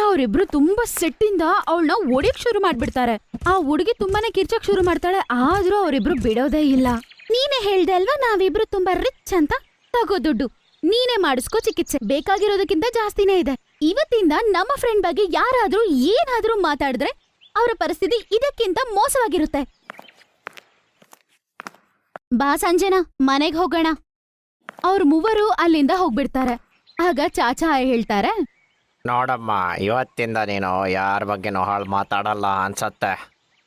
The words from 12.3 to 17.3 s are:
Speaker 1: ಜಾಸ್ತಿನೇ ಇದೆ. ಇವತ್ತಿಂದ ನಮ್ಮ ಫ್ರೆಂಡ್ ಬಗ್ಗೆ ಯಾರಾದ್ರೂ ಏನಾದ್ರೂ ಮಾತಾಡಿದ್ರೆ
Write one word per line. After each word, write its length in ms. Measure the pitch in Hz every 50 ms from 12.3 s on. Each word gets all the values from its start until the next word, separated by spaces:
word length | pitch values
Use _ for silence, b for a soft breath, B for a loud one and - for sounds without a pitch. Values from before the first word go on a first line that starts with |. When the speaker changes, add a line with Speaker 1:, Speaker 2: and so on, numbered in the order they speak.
| 392 359 392 415 403 370 392 - 392 320 359 480 466
Speaker 1:
ಜಾಸ್ತಿನೇ 440 | 466 427 415 403 - 392 381 381 359
ಇದೆ. 400 | 262 277 262 - _ _ _ -
ಇವತ್ತಿಂದ 500 | 294 311 381 523 622 - 494 440 392 302 302 359 466
ನಮ್ಮ 260 | 440 381 339 381 480 571 539
ಫ್ರೆಂಡ್ 240 | - 480 440 415
ಬಗ್ಗೆ 200 | 381 349 269 349
ಯಾರಾದ್ರೂ 640 | 427 359 294 - 381 494 508 494 453 370 294 415 466
ಏನಾದ್ರೂ 760 | 392 294 254 247 330 427 571 679 554 508 453 403 440 466 415
ಮಾತಾಡಿದ್ರೆ 500 | 359 311 294 262 302 269 262 208 269 392 554 - _ _